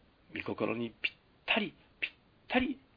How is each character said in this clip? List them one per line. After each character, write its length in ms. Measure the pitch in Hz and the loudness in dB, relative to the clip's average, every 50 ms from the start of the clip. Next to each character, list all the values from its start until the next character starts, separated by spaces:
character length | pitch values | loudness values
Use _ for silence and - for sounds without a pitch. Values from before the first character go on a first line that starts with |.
| - - _ _ - - - | -20 -20 _ _ -18 -12 -10
御 80 | - - | -8 -4
心 320 | - 101 - 113 104 110 | -4 -2 0 0 0 0
に 180 | 113 120 113 - - | 0 -2 -4 -4 -4
ぴ 100 | - - | -4 -4
っ 20 | - - _ _ _ _ - | -4 -6 _ _ _ _ 0
た 140 | - - 233 | 2 2 2
り、 140 | 214 160 - - - - - - | 2 -2 -4 -10 -20 -20 -12 -8
ぴ 100 | - - | -8 -8
っ 20 | - - _ _ _ _ _ - | -8 -10 _ _ _ _ _ 0
た 100 | - 254 | 2 2
り、 180 | 269 - 262 - - - _ | 2 2 -2 -4 -8 -20 _